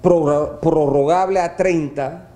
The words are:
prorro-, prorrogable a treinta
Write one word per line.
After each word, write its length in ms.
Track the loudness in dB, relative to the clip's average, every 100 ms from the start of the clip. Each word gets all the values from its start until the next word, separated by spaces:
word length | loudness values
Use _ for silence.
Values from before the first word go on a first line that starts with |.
prorro-, 560 | 2 2 2 -2 -4 -4
prorrogable 800 | -2 0 0 4 4 4 2 -2
a 160 | -4 -2
treinta 720 | 0 0 -2 -6 -8 -10 -20